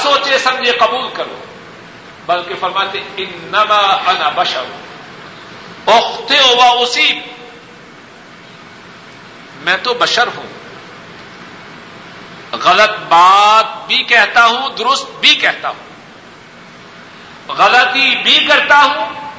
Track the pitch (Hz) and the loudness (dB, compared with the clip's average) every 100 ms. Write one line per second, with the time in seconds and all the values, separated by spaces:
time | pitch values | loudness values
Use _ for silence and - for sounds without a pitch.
0 | 285 277 277 269 262 254 240 240 226 247 | 2 0 0 -2 0 -2 -2 0 0 -2
1 | 254 - 147 - - - - - - - | -8 -10 -10 -12 -18 -20 -20 -20 -20 -20
2 | - - - 175 175 190 185 185 190 190 | -20 -16 -4 -4 -4 -6 -6 -4 -6 -6
3 | - - 190 175 165 190 208 208 196 190 | -12 -10 -10 -12 -6 -2 0 2 2 0
4 | 175 185 156 143 180 143 123 - - - | -2 -2 -2 -2 -4 -4 -8 -14 -18 -20
5 | - - - - - - - - - 226 | -20 -20 -20 -20 -20 -20 -20 -8 2 4
6 | - - - 285 262 240 247 240 240 277 | 2 -4 -2 2 2 4 4 4 0 0
7 | 294 254 - - - - - - - - | -2 -2 -10 -18 -20 -20 -20 -20 -20 -20
8 | - - - - - - - - - - | -20 -20 -20 -20 -20 -20 -20 -20 -20 -20
9 | - - - - - - 151 185 247 247 | -20 -20 -20 -20 -20 -10 -4 -2 -2 -2
10 | 160 - - - - - - - - - | -2 0 -2 -4 -14 -18 -20 -20 -20 -20
11 | - - - - - - - - - - | -20 -20 -20 -20 -20 -20 -20 -20 -20 -20
12 | - - - - - 113 156 180 214 214 | -20 -20 -20 -20 -12 -4 2 4 2 0
13 | 147 165 180 196 208 220 220 - - 240 | 2 4 6 6 6 4 2 -4 -6 -4
14 | 247 240 202 - 226 247 269 - 320 539 | 2 2 4 4 4 2 -4 -4 -2 -2
15 | - - 262 285 208 - 147 - - - | -4 -4 -2 0 -2 -4 -8 -10 -16 -20
16 | - - - - - - - - - - | -20 -20 -20 -20 -20 -20 -20 -20 -20 -20
17 | - - - - - 139 196 247 247 269 | -20 -20 -20 -20 -10 0 4 4 2 2
18 | 269 240 - 294 302 277 262 294 277 277 | 0 0 0 0 2 0 4 4 4 2
19 | - - - | -6 -8 -14